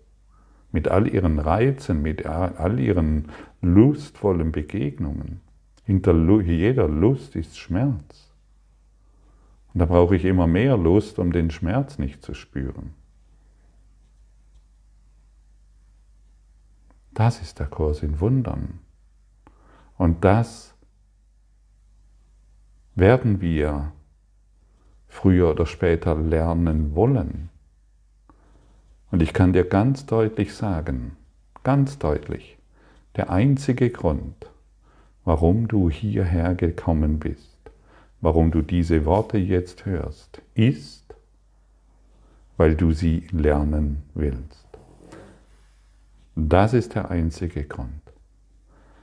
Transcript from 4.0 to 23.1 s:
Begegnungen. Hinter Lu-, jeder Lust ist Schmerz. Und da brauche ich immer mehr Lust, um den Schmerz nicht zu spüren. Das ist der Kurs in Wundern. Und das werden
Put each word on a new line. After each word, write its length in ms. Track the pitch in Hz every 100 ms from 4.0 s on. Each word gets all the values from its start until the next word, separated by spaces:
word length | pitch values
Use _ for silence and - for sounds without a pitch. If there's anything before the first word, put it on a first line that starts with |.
| - - 104 87 80
Begegnungen. 880 | 78 76 98 143 - 76 73 - 82 - _ _ _ -
Hinter 280 | 95 92
Lu-, 280 | 82 80 107
jeder 460 | 85 82 104 131 80
Lust 480 | 76 104 135 - -
ist 220 | 80 -
Schmerz. 760 | - 87 143 95 - - _ _ _ _ _ _ _ _ _ _ _ _ _ _ _
Und 60 | -
da 80 | 85
brauche 280 | 87 87 95
ich 100 | 92
immer 200 | 92 82
mehr 320 | 87 135 117
Lust, 400 | 82 101 - -
um 140 | 87
den 180 | 85 82
Schmerz 480 | - 87 120 139 -
nicht 240 | 69 -
zu 140 | - -
spüren. 580 | - 67 65 - - - _ _ _ _ _ _ _ _ _ _ _ _ _ _ _ _ _ _ _ _ _ _ _ _ _ _ _ _ _ _ _ _ _ _ _ _ _ _ _ _ _ -
Das 260 | 113 -
ist 160 | 85 -
der 80 | 71
Kurs 380 | - 76 76
in 160 | 76 73
Wundern. 580 | 104 131 117 69 - - - _ _ _ _ _ _ _ _ - _ -
Und 260 | 85 82
das 520 | 95 107 117 - - _ _ _ _ _ _ _ _ _ _ _ _ _ _ _ _ _ _ _ _ _ _
werden 480 | 98 95